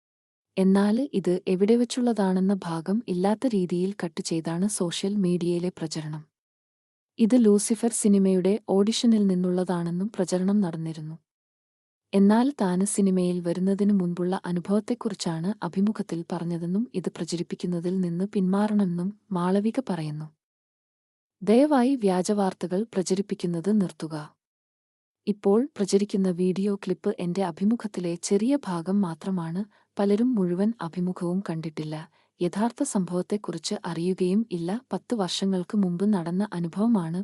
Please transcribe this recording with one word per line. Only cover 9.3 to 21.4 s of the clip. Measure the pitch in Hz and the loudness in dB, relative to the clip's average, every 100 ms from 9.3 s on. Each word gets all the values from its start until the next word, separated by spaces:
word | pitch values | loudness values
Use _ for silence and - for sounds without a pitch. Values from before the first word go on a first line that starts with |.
| 180 180 180 180 175 170 175 208 - | 2 2 0 0 -2 -2 -2 -4 -2
പ്രചരണം | 175 180 185 208 | -2 0 2 2
നടന്നിരുന്നു. | 180 160 165 156 156 160 _ _ _ _ _ _ _ _ _ | 0 -2 -8 -8 -12 -14 _ _ _ _ _ _ _ _ _
എന്നാൽ | 196 196 220 262 285 | 4 6 6 4 2
താന് | 190 180 202 | 0 0 0
സിനിമയിൽ | - 196 185 180 180 | 2 2 4 2 0
വരുന്നതിനു | 170 170 190 196 208 202 | -2 0 0 2 2 2
മുൻപുള്ള | 175 175 180 190 - | 2 -2 -2 -2 -4
അനുഭവത്തെക്കുറിച്ചാണ് | 175 170 202 208 240 226 190 185 160 175 220 175 | -4 0 0 0 -4 -6 -6 -4 -4 -4 -4 -4
അഭിമുഖത്തിൽ | 175 202 220 196 170 170 | 0 0 -2 -6 -8 -6
പറഞ്ഞതെന്നും | 175 170 170 170 190 247 - | -6 -6 -6 -4 -4 -4 -6
ഇത് | 165 - | -6 -6
പ്രചരിപ്പിക്കുന്നതിൽ | 165 170 175 190 175 175 180 190 | -6 -6 -6 -6 -6 -4 -2 -2
നിന്ന് | 180 170 202 | -2 -2 -4
പിന്മാറണമെന്നും | 208 185 196 208 208 196 175 185 208 - 180 | -2 0 2 2 0 0 -2 -6 -8 -8 -4
മാളവിക | 175 196 214 220 254 | 0 0 0 -2 -4
പറയുന്നു. | 175 151 151 156 _ _ _ _ _ _ _ _ _ _ _ | -6 -6 -8 -12 _ _ _ _ _ _ _ _ _ _ _